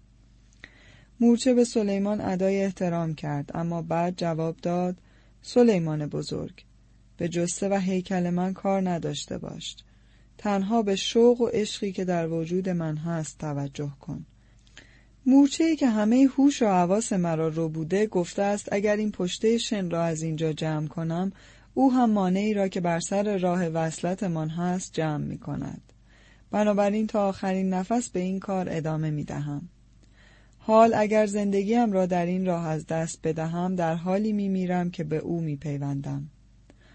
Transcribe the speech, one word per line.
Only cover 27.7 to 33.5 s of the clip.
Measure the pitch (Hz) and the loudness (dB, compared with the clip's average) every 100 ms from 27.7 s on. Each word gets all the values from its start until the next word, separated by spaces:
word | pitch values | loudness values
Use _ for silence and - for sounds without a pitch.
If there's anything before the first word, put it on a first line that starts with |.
نفس | 185 185 233 240 | -2 0 -2 -2
به | 185 | -4
این | 185 190 | -4 -4
کار | - 190 180 | -4 -4 -4
ادامه | 165 156 156 156 | -4 -4 -2 -2
می‌دهم. | 151 - 143 147 143 - - _ _ _ _ - - _ _ | -4 -6 -6 -6 -8 -10 -18 _ _ _ _ -20 -20 _ _
حال | - 220 226 | 4 6 8
اگر | 220 214 214 214 | 6 2 2 2
زندگیم | 208 202 196 196 233 240 | 0 0 0 2 2 2
را | 190 185 | 2 2
در | 180 175 | 2 0
این | 185 185 | 0 0
راه | 170 165 | -2 -2
از | 156 160 | -4 -4
دست | 160 165 - | -4 -4 -4
بدهم، | 160 160 160 | -4 -2 -4